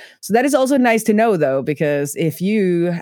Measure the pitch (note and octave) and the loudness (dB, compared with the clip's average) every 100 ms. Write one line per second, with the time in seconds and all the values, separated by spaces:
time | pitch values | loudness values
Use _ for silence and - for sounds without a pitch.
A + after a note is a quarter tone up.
0 | - _ - A3 C4+ C4+ C4 C#4 B3 A3+ | -20 _ -2 0 2 2 2 2 2 2
1 | A3+ G#3 A#3 F3+ C#3 C3+ C#3 D3 D3+ C#3+ | 2 2 2 2 0 0 -2 -2 0 -2
2 | C#3+ - D#3+ D3+ F#3 A3 F#3 E3+ F3 F3 | -4 -4 -4 -2 -2 0 0 0 -2 -4